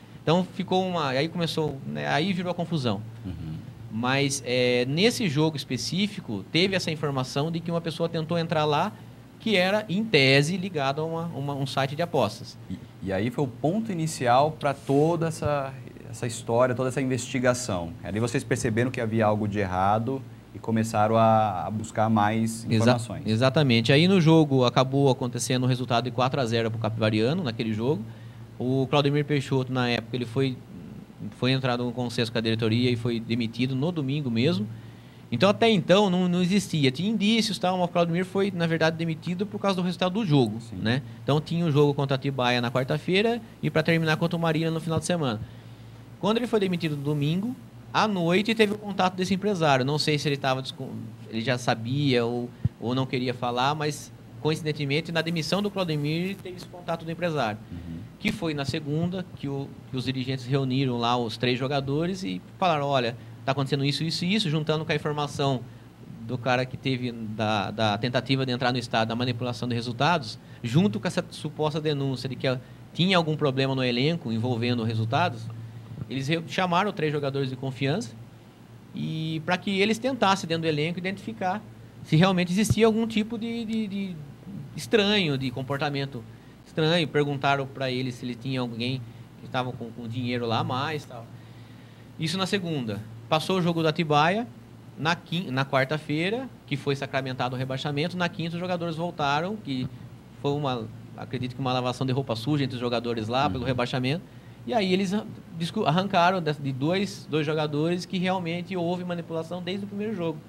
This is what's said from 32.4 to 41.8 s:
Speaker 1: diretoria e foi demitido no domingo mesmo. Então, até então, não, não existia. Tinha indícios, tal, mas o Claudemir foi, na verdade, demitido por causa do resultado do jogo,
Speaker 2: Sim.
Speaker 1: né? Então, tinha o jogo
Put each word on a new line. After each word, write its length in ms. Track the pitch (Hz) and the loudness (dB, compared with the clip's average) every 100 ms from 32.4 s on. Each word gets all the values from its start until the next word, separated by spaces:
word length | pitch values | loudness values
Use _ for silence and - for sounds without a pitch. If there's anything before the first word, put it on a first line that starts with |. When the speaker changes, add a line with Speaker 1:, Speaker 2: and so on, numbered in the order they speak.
Speaker 1:
diretoria 500 | 113 113 117 117 123 | 0 2 2 4 2
e 40 | |
foi 240 | 117 120 117 | 2 0 -2
demitido 560 | 113 120 113 113 131 | -2 -2 -2 -2 -2
no 160 | 131 160 | 0 -2
domingo 400 | 165 131 147 131 | -2 -2 -2 0
mesmo. 380 | 113 143 185 208 - - - - - - | 2 2 2 -4 -8 -16 -18 -20 -20 -6
Então, 160 | 123 190 | 2 4
até 200 | 208 226 | 6 4
então, 400 | 196 147 190 202 | 4 6 6 6
não, 180 | 180 180 | 4 2
não 140 | 180 | 2
existia. 480 | 175 202 - 160 131 | 2 2 2 2 2
Tinha 160 | 127 202 | 2 -2
indícios, 500 | 220 202 226 220 175 | 2 4 4 2 0
tal, 200 | 180 185 | 0 2
mas 80 | 170 | 2
o 20 | |
Claudemir 360 | 175 170 170 185 | 2 2 2 0
foi, 240 | 196 196 | 0 0
na 160 | 180 165 | 0 0
verdade, 320 | 165 160 165 | 4 2 2
demitido 480 | 165 160 170 180 208 | -2 -2 -4 -4 -4
por 120 | 202 | -2
causa 160 | 196 185 | 0 2
do 60 | |
resultado 300 | 180 170 185 | 0 0 0
do 140 | 196 196 | 0 4
jogo, 340 | 143 113 113 | 6 4 0
Speaker 2:
Sim. 160 | - 113 | -8 -4
Speaker 1:
né? 260 | 107 131 - - | 0 0 -4 -6
Então, 160 | - 151 | 0 0
tinha 240 | 151 170 | 2 0
o 80 | 170 | 2
jogo 220 | 143 | 4